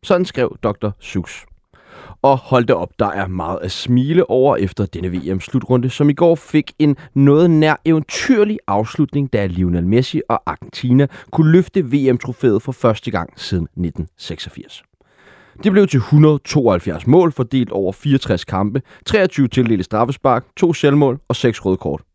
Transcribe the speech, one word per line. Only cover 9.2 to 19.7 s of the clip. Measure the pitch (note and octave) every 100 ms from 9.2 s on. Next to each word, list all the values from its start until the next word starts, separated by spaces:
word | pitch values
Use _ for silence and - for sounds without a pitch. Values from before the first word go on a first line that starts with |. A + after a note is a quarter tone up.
| C#3
da | A2 G2+
Lionel | F2 F2+ F2 F2
Messi | A2+ C3 D#3 -
og | A#2 -
Argentina | - - - B2+ B2+ C#3+ - -
kunne | - D#3
løfte | E3+ F3+ - C#3
V | C#3 C3
M-trofæet | A#2+ - B2 C3 A2
for | -
første | C3 B2 G#2+ -
gang | G#2 E2 -
siden | - F#2+ E2 -
nitten | F2 - D#2+ _
seksogfirs. | - D#2+ - - - - _ _ _ _ _ - _ -
Det | G#3
blev | G3 G3+
til | C#3
hundrede | G#2+ D3+ D#3 D3 -
tooghalvfjerds | D#3 A#2 F#2 F2+ D2+ -
mål | D#3 F3
fordelt | - B2 C3+ A#2+
over | - F#2
fireogtres | F#2+ C#3+ C3+ - F2+ -
kampe, | F#2+ G#2 B2+ - - -
treogtyve | A2 F#3 - C3
tildelte | - A#2+